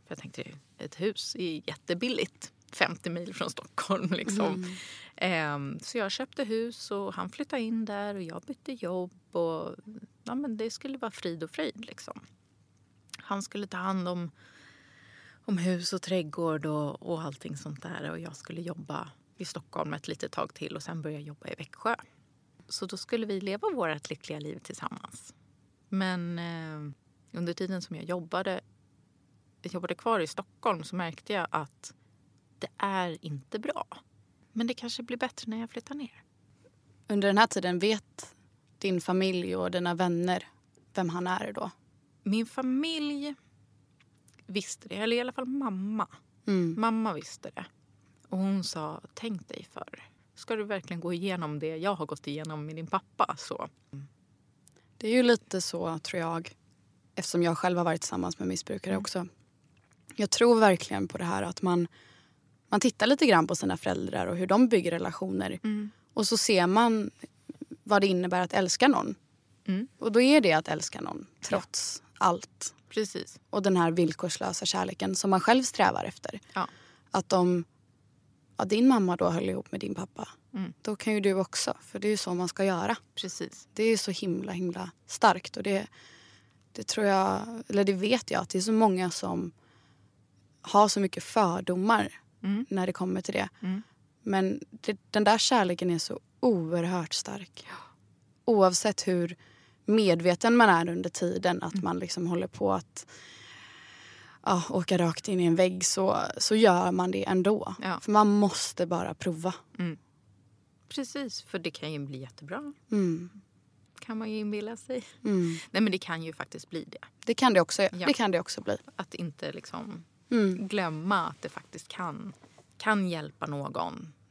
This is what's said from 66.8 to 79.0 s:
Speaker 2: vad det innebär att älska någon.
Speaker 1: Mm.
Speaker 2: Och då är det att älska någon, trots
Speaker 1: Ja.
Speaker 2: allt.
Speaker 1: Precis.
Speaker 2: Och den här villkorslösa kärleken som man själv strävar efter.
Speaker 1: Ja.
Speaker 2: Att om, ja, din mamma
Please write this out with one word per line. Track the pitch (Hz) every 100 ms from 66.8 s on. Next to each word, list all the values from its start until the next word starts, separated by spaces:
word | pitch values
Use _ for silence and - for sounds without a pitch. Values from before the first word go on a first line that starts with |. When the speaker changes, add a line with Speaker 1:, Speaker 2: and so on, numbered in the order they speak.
| 233 220 202 - - _ - - - -
Speaker 2:
vad | - 202
det | 196
innebär | 180 180 180
att | 180
älska | 202 185 - 262
någon. | - - 202 _ _ _ _ -
Speaker 1:
Mm. | 190 254 -
Speaker 2:
Och | 226
då | 220
är | 254 302
det | 196
att | 156 -
älska | 156 - -
någon, | - - - -
trots | - - - - - - _
Speaker 1:
Ja. | - 196
Speaker 2:
allt. | 175 - - - - _
Speaker 1:
Precis. | - 208 - - - -
Speaker 2:
Och | 208
den | 196 180
här | 165
villkorslösa | 170 165 - 180 - - 180 196
kärleken | 185 185 185 190 190
som | 202
man | 185
själv | 220 254
strävar | 254 - 196 50
efter. | - - - 202 -
Speaker 1:
Ja. | 196 - - - - _
Speaker 2:
Att | 196 -
om, | 185 180 175 165 _ _ _ _ _ _ _ _ -
ja, | 190
din | 214 254
mamma | 240